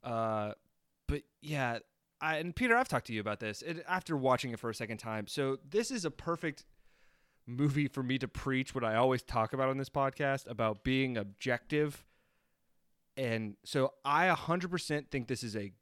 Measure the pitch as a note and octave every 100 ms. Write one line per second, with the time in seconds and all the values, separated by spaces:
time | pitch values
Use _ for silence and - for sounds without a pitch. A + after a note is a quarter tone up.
0 | B2 A2+ A2+ G#2+ G#2 - _ _ _ _
1 | - C#3+ - _ D3 D3+ B2+ A#2 - _
2 | _ _ D#3 D#3 E3+ E3+ B3 A#3 C4 C3
3 | - A2 G#2 G#2 A2 G#2 D#3+ E3+ D3+ F3+
4 | - D3+ C3 B2+ C3 A2+ A#2+ A2 A2 A2
5 | A#2 A2 G#2 - C#3 C3+ C#3 F#3+ A#3 B3+
6 | E3+ - - E3 E3 C#3 - _ - _
7 | - _ _ _ - A#2+ D3 C#3 C#3+ -
8 | B2+ C3 B2 - - C3 C3 C3+ A#2 A2
9 | C3 B2+ - B2 A2 C3+ C3 C3+ C3+ D3
10 | C3+ - C#3+ C3+ - A2+ A2+ G#2+ - C3
11 | C3 A#2+ G2+ G2 - A#2+ - D3+ D3+ C#3+
12 | - _ _ _ _ _ _ _ _ _
13 | _ - B2+ A2+ A2 G2+ - D3 C3 -
14 | C#3 D3 F#3 E3+ - F3 F3 F3 - D3+
15 | C#3 C#3 A#2+ B2+ A#2+ G#2 G2+ F#2+